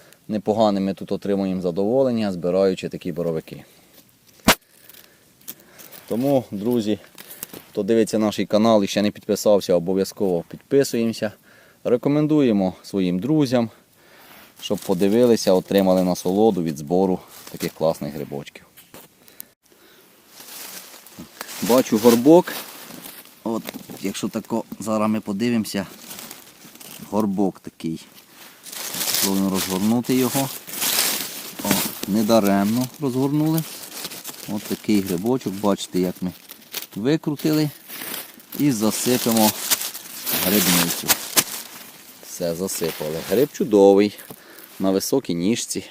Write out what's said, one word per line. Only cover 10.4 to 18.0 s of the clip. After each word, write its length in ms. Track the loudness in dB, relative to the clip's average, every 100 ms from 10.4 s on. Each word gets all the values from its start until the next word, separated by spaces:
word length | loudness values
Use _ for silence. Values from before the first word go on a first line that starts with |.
| -4
підписуємося. 840 | -14 0 2 2 0 -2 -2 -6 -8 _ -20 -20 _
Рекомендуємо 920 | 0 0 2 0 2 4 4 4 2 -2
своїм 360 | -6 -2 0 0
друзям, 520 | 0 2 2 0 -2 -6 _ _ _ -20 -20 -20 -20 -14
щоб 180 | -6 -4
подивилися, 760 | -2 0 4 4 6 4 4
отримали 500 | 2 4 4 4 4
насолоду 600 | 2 0 0 4 4 4
від 160 | -2 -4
збору 400 | -2 2 2 0 -6 -20 -18
таких 220 | -8 -8
класних 420 | -2 -2 -2